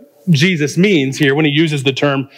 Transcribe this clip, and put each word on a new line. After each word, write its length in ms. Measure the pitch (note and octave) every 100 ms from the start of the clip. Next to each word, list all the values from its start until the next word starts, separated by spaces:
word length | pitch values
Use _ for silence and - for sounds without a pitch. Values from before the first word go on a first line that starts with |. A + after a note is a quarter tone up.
| - _ -
Jesus 480 | D3+ F3+ E3+ C#3+ E3
means 400 | G3+ F3 C3+ C3
here 180 | D3
when 120 | C#3 D#3
he 40 |
uses 320 | C#3+ E3 D3
the 120 | C3
term 340 | C3 D3 C#3 C#3